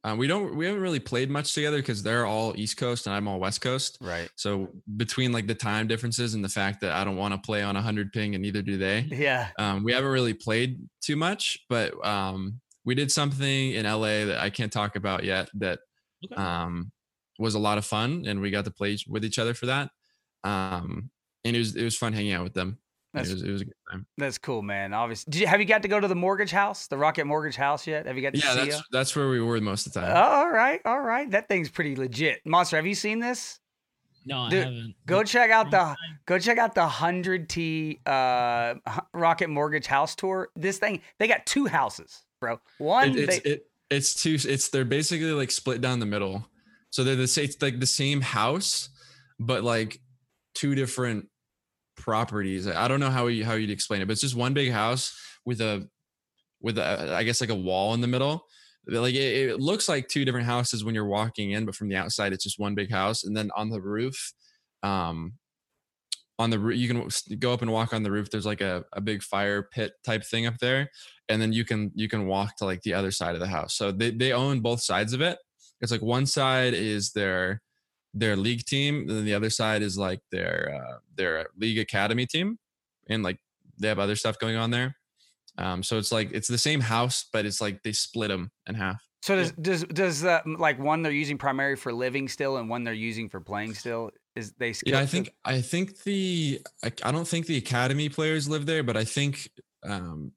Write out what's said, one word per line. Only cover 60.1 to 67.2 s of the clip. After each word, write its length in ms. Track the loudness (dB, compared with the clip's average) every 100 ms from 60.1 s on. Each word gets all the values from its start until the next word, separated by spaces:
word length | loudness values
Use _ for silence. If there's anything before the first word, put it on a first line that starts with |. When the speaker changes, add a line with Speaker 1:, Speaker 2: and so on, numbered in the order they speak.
| 0 0
Speaker 1:
different 220 | 0 0
houses 360 | 0 0 -2
when 120 | -2 -2
you're 100 | 0
walking 440 | 0 0 -2 -2
in, 140 | -2 -2
but 100 | -4
from 140 | -2
the 60 | -2
outside, 360 | -2 0 0
it's 100 | 0
just 160 | -4 -4
one 160 | -2 -2
big 160 | -2
house. 320 | 0 0 0
And 140 | -2 -4
then 140 | -2 -4
on 140 | -4
the 120 | -4
roof, 520 | -4 -4 -4 -4 -10 -12 _ _ _ _
um, 520 | 0 2 2 -2 -8 -12 _ _ _ _ _ _ _ -14 _ -2
on 100 | 2
the 80 | 2
roo-, 140 | 2
you 140 | 2 2
can 100 | 0
s-, 240 | -2 -6